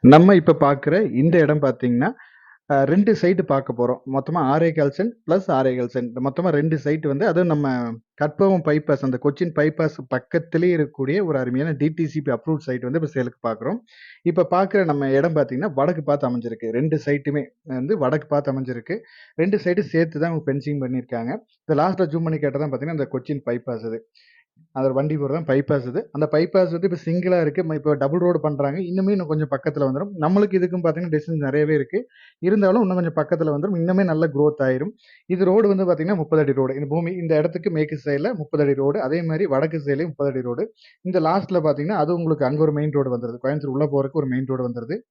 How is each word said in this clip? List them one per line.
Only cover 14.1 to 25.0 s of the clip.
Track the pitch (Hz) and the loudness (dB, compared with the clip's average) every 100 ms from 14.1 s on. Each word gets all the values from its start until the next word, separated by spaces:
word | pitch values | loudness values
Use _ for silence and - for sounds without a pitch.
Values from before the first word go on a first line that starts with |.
| - 175 | -6 -2
இப்ப | 165 175 | 0 2
பாக்குற | 180 196 208 175 | 2 2 2 0
நம்ம | 143 139 | 0 2
இடம் | 135 165 156 | 2 2 0
பாத்தீங்கன்னா, | 127 131 190 | 0 -2 -4
வடக்கு | 135 147 170 | -2 -2 -2
பார்த்து | 147 143 131 | -2 -2 0
அமைஞ்சிருக்கு. | 123 117 113 113 | -4 -4 -4 -2
ரெண்டு | 113 151 151 | 0 0 0
சைட்டுமே | 147 143 139 143 139 _ - | 0 -2 0 -4 -6 _ -10
வந்து | 131 131 208 | -6 -2 0
வடக்கு | 131 147 - | 2 0 0
பார்த்து | 147 143 | -2 0
அமைஞ்சிருக்கு. | 135 131 120 113 208 - - - - | -4 -6 -8 -8 -8 -8 -20 -16 -4
ரெண்டு | 175 202 | 0 0
சைடு | 180 175 143 | 0 -2 0
சேர்த்து | 165 165 160 | 0 0 0
தான் | 165 | -2
அவங்க | 160 147 | -2 -2
ஃபென்சிங் | 139 143 147 | -4 -2 -4
பண்ணியிருக்காங்க. | 127 127 120 120 117 - _ _ | -4 -6 -4 -6 -6 -8 _ _
இந்த | - 147 | -2 0
லாஸ்ட்ல | 170 180 175 | 0 0 -2
ஜூம் | 165 165 | -2 -2
பண்ணி | 156 | -2
கேட்டா | 143 139 | -2 -2
தான் | 151 | -4
பாத்தீங்கன்னா, | 131 147 160 | -4 -6 -4
அந்த | 135 | -4
கொச்சின் | 131 - 143 131 | -6 -6 -8 -4
பைபாஸ் | 120 123 117 113 | -6 -6 -8 -8
இது. | 113 - _ _ _ _ _ _ 135 | -10 -12 _ _ _ _ _ _ 0
அது | 135 | 2
வண்டி | 131 | 2